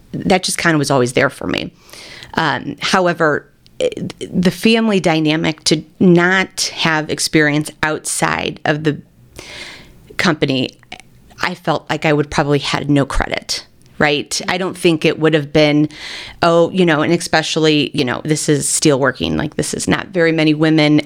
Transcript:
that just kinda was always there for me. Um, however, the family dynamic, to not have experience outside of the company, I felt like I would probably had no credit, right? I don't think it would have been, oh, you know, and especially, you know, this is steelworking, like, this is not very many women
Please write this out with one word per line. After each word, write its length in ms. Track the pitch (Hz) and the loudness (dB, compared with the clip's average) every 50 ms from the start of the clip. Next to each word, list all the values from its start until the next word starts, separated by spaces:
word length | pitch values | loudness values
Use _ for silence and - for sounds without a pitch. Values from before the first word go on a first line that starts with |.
| _ _ - | _ _ -10
that 320 | 151 - 175 190 185 - | -6 0 0 0 0 0
just 120 | - - | -2 -6
kinda 220 | - - 170 156 147 | 0 0 2 2 2
was 100 | 139 131 | 2 2
always 260 | 139 135 123 120 123 | 2 2 0 0 2
there 140 | 123 131 135 | 0 0 0
for 180 | - - - - | -2 -6 -6 -4
me. 240 | - - - - - _ _ - - - - - - - - - - | -4 -4 -4 -8 -12 _ _ -20 -20 -20 -20 -20 -20 -20 -20 -6 -4
Um, 420 | - 160 147 131 123 127 139 143 - | -2 -2 0 -2 -4 -6 -8 -10 -8
however, 720 | - - - 190 180 175 165 165 165 151 143 - - _ _ _ _ _ _ _ - - - - 185 185 - - | -4 0 0 2 2 2 2 2 0 0 0 -2 -6 _ _ _ _ _ _ _ -4 -4 -4 -4 -8 -10 -10 -12
the 320 | 131 - - 180 175 185 - | -12 -6 -4 0 0 0 0
family 480 | - - 226 226 226 226 220 202 190 | 0 0 2 2 2 2 2 0 0
dynamic, 640 | 151 180 160 160 156 151 156 160 165 160 156 - _ | 0 0 0 2 2 0 0 0 -2 -4 -4 -4 _
to 180 | - 175 156 - - _ _ | 0 0 0 -2 -8 _ _
not 600 | 208 180 170 175 175 180 190 190 190 - - - - - - | 4 6 6 6 4 4 2 0 -2 -2 -4 -6 -6 -6 -6
have 340 | - - 165 160 156 151 - | -4 -2 -2 0 -2 -2 -4
experience 640 | - - - - - 160 151 147 143 151 151 - - - - | -6 -4 -4 0 2 2 2 4 2 0 -2 -4 -6 -6 -4
outside 760 | 156 156 - - - - - 165 - - - - - - - - | -4 -4 -6 -6 -8 -4 -2 -2 -2 -2 -2 -4 -6 -8 -4 -2
of 200 | - 156 151 156 | -2 -2 0 0
the 180 | 156 143 - - _ _ _ - - _ - - - - - - - - - - - - - - - - | -2 -2 -2 -8 _ _ _ -20 -20 _ -20 -20 -18 -18 -18 -16 -18 -18 -20 -20 -20 -20 -20 -20 -14 -8
company, 600 | - - 190 151 - 160 135 135 127 127 - - _ _ _ - - - - - - _ - - - | -2 -2 -2 0 0 -2 -2 0 -2 -4 -4 -8 _ _ _ -20 -20 -20 -20 -20 -20 _ -20 -10 -6
I 140 | - 170 180 | -6 -6 -6
felt 340 | - - 175 151 - - - | -6 -4 -4 -4 -4 -4 -6
like 140 | 160 151 - | -6 -2 0
I 80 | 160 147 | 0 2
would 180 | 147 147 147 | 2 0 0
probably 280 | - - 151 143 147 139 | -2 -2 0 2 0 0
had 320 | - - - - 143 143 | 0 -2 -6 -4 -2 0
no 140 | 143 139 135 | 2 2 2
credit, 600 | 135 - - - - - - - - - - - - _ _ _ - - - | 0 0 -2 -2 -2 -4 -8 -6 -8 -8 -8 -10 -14 _ _ _ -20 -4 0
right? 420 | 156 147 147 143 - - - - - - | 0 0 0 -2 -4 -6 -8 -6 -4 -4
I 100 | 170 180 | -4 -4
don't 180 | 190 175 180 | -4 -6 -6
think 280 | - - 180 160 151 - | 0 2 2 2 4 2
it 140 | 160 - - | 0 0 2
would 160 | 151 160 156 | 0 2 2
have 180 | 156 143 147 - | 0 -2 0 2
been, 360 | - 151 147 147 151 151 151 - - - - - - - - - - - | 2 4 4 4 2 2 0 -2 -10 -16 -14 -14 -14 -16 -16 -6 0 2
oh, 280 | 170 170 170 170 - | 4 4 4 4 2
you 140 | - 185 180 | 2 2 2
know, 180 | 170 151 143 151 | 4 4 2 2
and 100 | - 170 | 2 2
especially, 800 | 170 - - - 156 151 - - 160 156 156 151 147 143 - - | 0 0 0 -2 0 0 0 0 2 2 4 4 2 0 0 -2
you 80 | 131 135 | -2 -2
know, 160 | 123 - - - | -2 -2 -4 -2
this 240 | - 156 151 - - | -2 -2 -2 0 0
is 180 | 151 139 139 | 0 0 0
steelworking, 680 | - - - - 156 139 127 139 131 127 - - - 156 | -2 -2 2 2 2 2 4 2 0 0 -2 -4 -4 -2
like, 180 | 156 151 147 - | -2 -4 -4 -4
this 180 | - 151 - - | -6 -6 -4 -6
is 120 | - - 185 | -4 -2 -2
not 200 | 175 - - - | -2 -2 -4 -4
very 240 | 190 180 165 165 160 | -2 0 0 2 2
many 220 | 160 156 156 151 | 2 2 2 2
women 460 | 151 160 156 160 156 151 147 151 147 - | 2 2 4 4 4 4 4 4 2 2